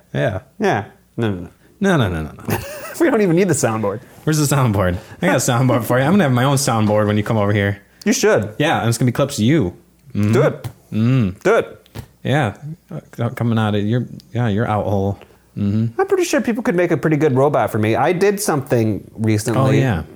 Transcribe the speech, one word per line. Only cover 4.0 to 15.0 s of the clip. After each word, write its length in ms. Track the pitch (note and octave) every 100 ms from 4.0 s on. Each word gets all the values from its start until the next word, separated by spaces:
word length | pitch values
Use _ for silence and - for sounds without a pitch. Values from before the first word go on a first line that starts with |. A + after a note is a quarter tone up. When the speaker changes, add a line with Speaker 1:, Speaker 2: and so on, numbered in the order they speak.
| - -
Speaker 1:
Where's 140 | - D#3
the 160 | C#3+ C#3+
soundboard? 420 | B2 G2 F2+ F2+ - -
I 40 | F3
got 80 | C#3+
a 40 |
soundboard 440 | C3 A#2+ B2+ A#2
for 160 | A2 B2
you. 60 | C3+
I'm 60 |
gonna 100 | G3+
have 80 | D3
my 120 | B2 C3
own 100 | C3+
soundboard 480 | C#3 A2+ G#2 G#2+ G#2
when 80 | G#2
you 60 |
come 140 | G2+ A2+
over 140 | G2+
here. 280 | G#2 G2+ G2+ - - G3+
Speaker 2:
You 80 |
should. 420 | - G#3 F3 G2+ -
Speaker 1:
Yeah, 220 | D3+ A#2
and 100 | G#2+
it's 80 | A#2
gonna 100 | B2+
be 60 | A#2
clips 220 | C#3 -
of 60 |
you. 340 | G#2+ D#3+ F2+ - _ _ -
Mm-hmm. 180 | G#2 G#2
Speaker 2:
Do 100 | A2+
it. 240 | - - - - _
Speaker 1:
Mm. 520 | G#2+ A2+ C3 G2+ F2+
Speaker 2:
Do 120 | F3 A3
it. 300 | - - _ - - _
Speaker 1:
Yeah. 340 | - C#3 A#2 - C#3+ D#3+ -
Uh, 400 | E3 - - A#2+
coming 280 | - A#2 A2
out 160 | G#2+ G#2
of 100 | G#2
your, 200 | B2 A2+ - -
yeah, 140 | A2+ A#2+
your 200 | G2+ A#2
out 180 | G#2 F#2+
hole. 340 | G2+